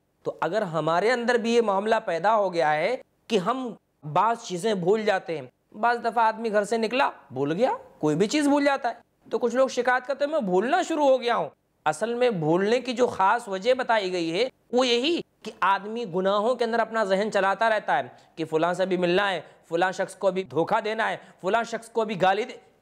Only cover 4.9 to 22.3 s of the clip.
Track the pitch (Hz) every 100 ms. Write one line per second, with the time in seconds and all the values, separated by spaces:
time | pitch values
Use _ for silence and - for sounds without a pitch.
4.9 | 220 208 190 175 156 127 _ _ 214 233
5.9 | 240 226 233 220 214 233 208 202 233 220
6.9 | 254 277 - - 127 143 170 262 508 -
7.9 | - 151 156 208 302 285 285 285 269 240
8.9 | 226 _ _ - 220 233 240 262 247 247
9.9 | 254 254 269 285 311 196 180 240 359 311
10.9 | 320 277 262 233 208 147 - _ _ 151
11.9 | 151 220 240 247 190 151 175 202 254 254
12.9 | 240 240 - 190 233 214 190 220 254 240
13.9 | 220 185 180 165 175 254 - _ 240 262
14.9 | 240 285 339 - _ 214 - 185 196 202
15.9 | 226 214 180 190 208 220 240 226 226 214
16.9 | 220 196 190 214 202 190 190 226 214 196
17.9 | 156 127 - _ - 156 160 170 175 185
18.9 | 180 175 185 202 170 - - - 165 185
19.9 | 185 185 - 196 180 185 131 - 220 208
20.9 | 220 196 175 - - 175 226 226 220 -
21.9 | 226 214 190 185